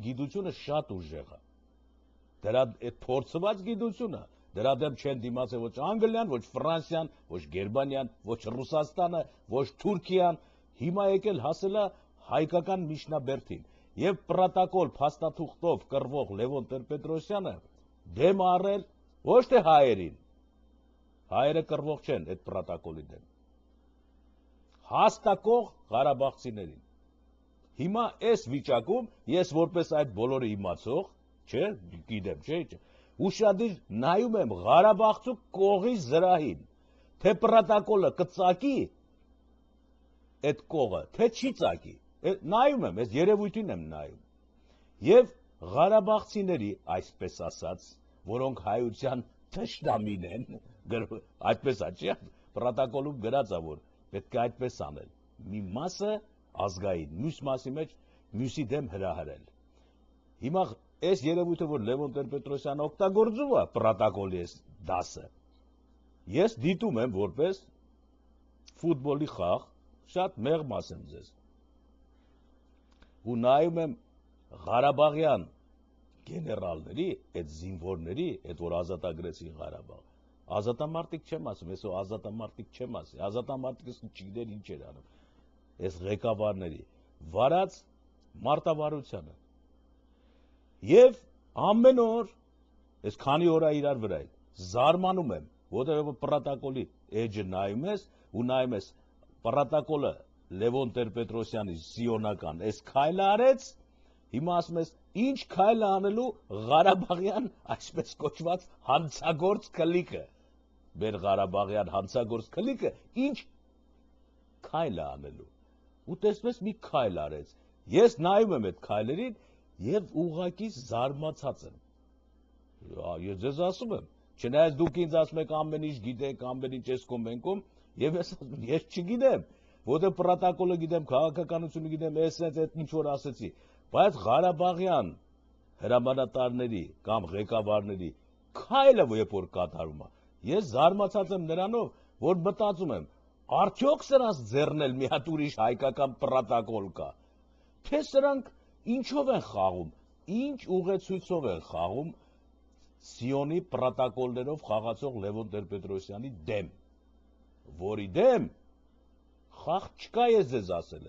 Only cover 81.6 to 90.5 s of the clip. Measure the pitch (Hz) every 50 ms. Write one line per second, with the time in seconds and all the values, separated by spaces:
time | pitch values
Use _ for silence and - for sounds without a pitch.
81.6 | - 82 95 - - 101 90 95 101 95 113 104 - 104 104 113 110 104 - -
82.6 | 110 - - - 127 127 117 87 80 - - - 92 101 104 123 113 - 135 131
83.6 | 127 131 123 - - 123 120 - - 101 - - 95 95 98 117 117 113 104 104
84.6 | 95 - 87 69 67 71 69 - - _ _ _ _ _ _ _ _ _ _ _
85.6 | _ _ _ - 90 95 82 85 90 98 104 95 - 117 110 101 107 107 101 95
86.6 | 92 85 73 - - _ _ _ _ _ _ _ - 78 82 101 120 139 165 180
87.6 | 190 185 - - _ _ _ _ _ _ _ _ _ _ - - 98 127 151 -
88.6 | - 175 160 151 151 151 156 147 127 - - 95 76 76 80 - _ _ _ _
89.6 | _ _ _ _ _ _ _ _ _ _ _ _ _ _ _ _ _ _